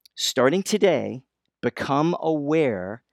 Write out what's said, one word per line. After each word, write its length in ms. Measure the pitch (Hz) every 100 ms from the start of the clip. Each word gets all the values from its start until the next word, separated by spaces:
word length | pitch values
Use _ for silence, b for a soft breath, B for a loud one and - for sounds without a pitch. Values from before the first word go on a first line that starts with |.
| _ -
starting 480 | - - 127 180
today, 580 | 190 208 196 143 107 123 - _ _ _
become 540 | 120 - - 139 160 170
aware 840 | 160 156 143 160 143 101 92 113 _